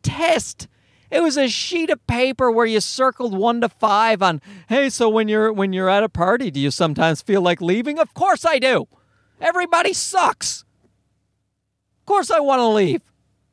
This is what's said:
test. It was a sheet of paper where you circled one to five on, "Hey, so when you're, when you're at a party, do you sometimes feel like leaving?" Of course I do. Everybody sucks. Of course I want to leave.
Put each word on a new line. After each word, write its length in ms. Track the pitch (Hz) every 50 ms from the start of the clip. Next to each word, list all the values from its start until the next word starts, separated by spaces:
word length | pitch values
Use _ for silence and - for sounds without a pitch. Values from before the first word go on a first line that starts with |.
test. 640 | - - - - 330 330 339 240 - - - - - - _ _ _ _ _ _ _ -
It 120 | - 320
was 140 | 339 320 262
a 120 | 294 269 240
sheet 420 | - - - - - 339 320 339
of 140 | 311 - -
paper 440 | - 240 240 254 269 262 - 262 247
where 160 | 226 226 233
you 140 | 226 220 208
circled 560 | - - - - 262 262 254 - 247 233 190
one 240 | 190 208 233 233 233
to 80 | 233 214
five 520 | _ - - 220 202 208 226 226 220 175
on, 220 | 196 180 160 143 _ 196 202 185 - -
"Hey, 220 | 220 277 277 269
so 180 | - - 240 220
when 200 | 214 226 220 214
you're, 240 | 214 214 214 220
when 200 | 214 196 196 196
you're 160 | 185 185 185 185
at 140 | 196 202
a 60 | 220 202
party, 420 | - - 175 185 220 247 269 190
do 80 | 131 139
you 140 | 139 143
sometimes 500 | - - 180 160 143 - 160 165 156 -
feel 180 | - - 196 196
like 200 | 180 180 175 -
leaving?" 380 | 180 175 190 226 240 294 294 320
Of 140 | 311 - -
course 300 | - 339 392 349 - -
I 140 | 330 311 262
do. 300 | 254 262 247 170 113 _ _ _ _ _ _ _ _ _ _ -
Everybody 520 | - 330 349 359 359 339 349 339 359 392
sucks. 720 | 370 - - - 392 370 339 - - - - - - - - _ _ _ _ _ _ _ _ _ _ _ _ _ _ _ _ _ _ _ _ _ _ _ _ _ _ _
Of 60 | _
course 240 | - 403 403 - -
I 100 | - 320
want 200 | 285 277 269 254
to 60 | 240
leave. 360 | 226 214 214 196 170 - - _ _ _ _ _ _ _ _ _ _